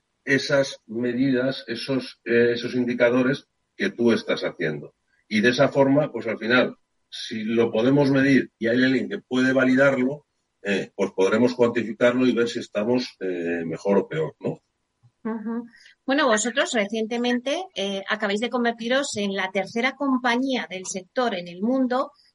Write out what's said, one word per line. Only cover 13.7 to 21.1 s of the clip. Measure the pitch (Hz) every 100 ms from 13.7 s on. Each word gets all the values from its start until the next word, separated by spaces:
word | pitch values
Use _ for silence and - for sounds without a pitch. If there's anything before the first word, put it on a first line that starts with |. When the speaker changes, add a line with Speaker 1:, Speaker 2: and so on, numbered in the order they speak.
| 82 98 98
Speaker 1:
o | -
peor, | 156 151 -
¿no? | - 156 _ _ _ _ _ _
Speaker 2:
Ujú. | 226 226 208 233 240 _ - _ -
Bueno, | 277 277
vosotros | 214 233 240 349
recientemente, | 233 196 220 220 233 240 247 254 320 381
eh, | - 196 196 -
acabáis | 208 208 208
de | 240
convertiros | 247 233 226 226 262 269 214
en | 202
la | 196 185
tercera | 190 190 233 254
compañía | 262 277 254 247 240 269 247 160
del | 185 185
sector | 190 185